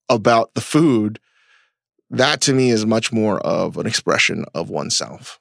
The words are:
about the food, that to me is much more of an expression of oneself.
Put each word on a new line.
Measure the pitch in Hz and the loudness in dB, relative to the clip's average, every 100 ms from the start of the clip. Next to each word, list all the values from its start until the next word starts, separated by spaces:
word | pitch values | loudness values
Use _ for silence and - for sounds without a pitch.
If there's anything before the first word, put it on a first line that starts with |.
| - | -2
about | 117 113 113 - | 0 4 2 2
the | - | -4
food, | - 151 165 117 107 110 _ _ _ _ _ _ _ _ _ | -2 2 4 2 0 -4 _ _ _ _ _ _ _ _ _
that | 120 135 151 | 0 0 2
to | - | 0
me | 131 127 | 2 2
is | 113 107 | 2 2
much | 113 - | 0 0
more | 113 107 98 | 0 0 0
of | - 87 90 85 | -2 -2 -2 -4
an | 87 | -4
expression | - - 76 - 82 - | -4 0 0 0 -2 -6
of | - 78 | -8 -6
oneself. | 76 - - - - - - | -6 -4 -6 -6 -12 -20 -20